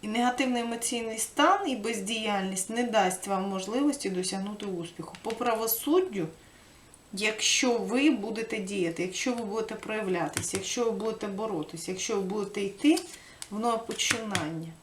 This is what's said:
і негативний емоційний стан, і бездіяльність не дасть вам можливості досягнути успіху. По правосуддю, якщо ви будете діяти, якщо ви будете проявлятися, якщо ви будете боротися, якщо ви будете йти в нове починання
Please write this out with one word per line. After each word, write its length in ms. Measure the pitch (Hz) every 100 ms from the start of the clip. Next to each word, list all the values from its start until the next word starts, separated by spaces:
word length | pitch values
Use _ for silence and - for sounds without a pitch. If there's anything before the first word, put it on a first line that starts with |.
і 60 | 208
негативний 540 | 226 247 247 262 240
емоційний 560 | 233 233 - 240 226 220
стан, 520 | - - 302 392 392
і 60 | 240
бездіяльність 920 | 214 220 196 226 214 202 190 190 -
не 120 | 226
дасть 440 | 240 214 190 - 202
вам 220 | 196 196
можливості 640 | 190 185 240 294 277 196
досягнути 560 | 185 180 196 196 208 208
успіху. 480 | 180 165 - 160 -
По 80 | 214
правосуддю, 960 | 226 247 220 226 - - 339 370 208 160 - - - - - - - -
якщо 680 | 190 214 214 - - 254 233
ви 320 | 190 240 294
будете 480 | 254 202 214 220 214
діяти, 440 | 190 202 170 165
якщо 300 | 180 - 254
ви 120 | 240
будете 300 | 214 220 220
проявлятися, 840 | 214 - 214 196 180 160 - - 196
якщо 280 | 196 -
ви 60 | 233
будете 360 | 202 214 214 208
боротися, 640 | 196 220 180 151 165 -
якщо 260 | 185 - 208
ви 60 |
будете 380 | 185 208 196 -
йти 380 | 196 - 294 330 - - - - -
в 80 | 208
нове 200 | 233 226
починання 920 | 226 202 - 233 220 196 151 165 165 165